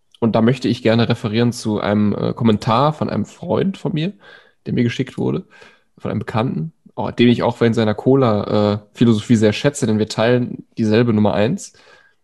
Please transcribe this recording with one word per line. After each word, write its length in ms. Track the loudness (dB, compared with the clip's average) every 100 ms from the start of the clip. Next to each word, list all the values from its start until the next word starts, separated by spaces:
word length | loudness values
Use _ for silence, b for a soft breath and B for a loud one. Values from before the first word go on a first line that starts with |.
| _ -4
und 160 | 0
da 60 | 2
möchte 260 | 2 0 -2
ich 140 | 0
gerne 260 | 2 2 2
referieren 440 | -2 -2 0 -2
zu 260 | -2 -4 -4
einem, 340 | 0 0 0
äh, 180 | -2 -4
Kommentar 600 | 0 0 0 0 2 0
von 160 | -2 -4
einem 160 | -4
Freund 520 | -6 -10 -4 -2 -2 -4
von 160 | -6
mir, 200 | -4 -6 -10 B B B B
der 80 | -6
mir 100 | -2
geschickt 340 | -2 -2 -8 -4
wurde, 280 | -4 -4 -8 b b b b _
von 120 | -8
einem 80 | -8
Bekannten, 540 | -4 -2 -2 -4 -8 _ _
oh, 160 | -10 -6
den 160 | 4 4
ich 140 | 4
auch 180 | 0 2
wegen 120 | 0
seiner 180 | 2 0
Cola, 800 | 0 2 4 4 0 0 0 2
äh, 60 | -2 -6 2
Philosophie 380 | 2 2 2
sehr 180 | 2 2
schätze, 320 | 2 -2 -2
denn 140 | -2 0
wir 100 | -2
teilen 560 | 0 2 2 0 -8 -14 -4
dieselbe 360 | 2 2 4
Nummer 200 | 2 2
eins. 380 | 2 0 -2 -10 b b b b b